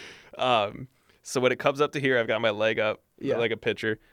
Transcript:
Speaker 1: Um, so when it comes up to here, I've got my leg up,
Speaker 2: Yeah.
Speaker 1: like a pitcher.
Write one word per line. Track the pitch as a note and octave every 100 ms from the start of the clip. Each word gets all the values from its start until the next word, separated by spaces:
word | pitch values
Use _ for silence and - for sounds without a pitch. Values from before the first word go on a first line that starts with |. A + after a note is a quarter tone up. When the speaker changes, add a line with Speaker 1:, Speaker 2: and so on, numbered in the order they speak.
| - - - -
Speaker 1:
Um, | B2+ A#2 G#2 A#2 C3+ _ _ _
so | - C3+
when | B2
it | B2
comes | C#3+ C#3
up | D3
to | D3
here, | C3+ B2+
I've | A2+
got | A2
my | A2+
leg | G#2 A2 A2
up, | G#2+ - _ _
Speaker 2:
Yeah. | C#3 A#2
Speaker 1:
like | A#2
a | A2
pitcher. | A#2+ G#2 A2+ A2 _